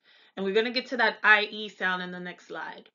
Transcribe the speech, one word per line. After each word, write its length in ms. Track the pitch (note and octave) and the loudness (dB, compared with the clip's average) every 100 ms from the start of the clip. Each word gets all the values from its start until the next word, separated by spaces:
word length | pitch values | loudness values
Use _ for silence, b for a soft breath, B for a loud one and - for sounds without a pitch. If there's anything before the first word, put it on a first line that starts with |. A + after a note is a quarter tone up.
| b b b b | b b b b
And 100 | G3 | 0
we're 80 | |
gonna 180 | G3 A#3 | 2 2
get 160 | A#3+ B3 | -2 -4
to 100 | B3+ | 0
that 200 | A3+ G3+ | 0 2
I 200 | G3+ G#3+ | 6 6
E 260 | G#3+ G#3+ G#3+ | 4 -6 -12
sound 320 | - F#3 F#3 | -4 -2 -2
in 100 | F3+ | -4
the 80 | F3+ | -8
next 280 | F3+ E3+ - | -12 -14 -14
slide. 420 | E3 E3 - - | -12 -12 -14 -20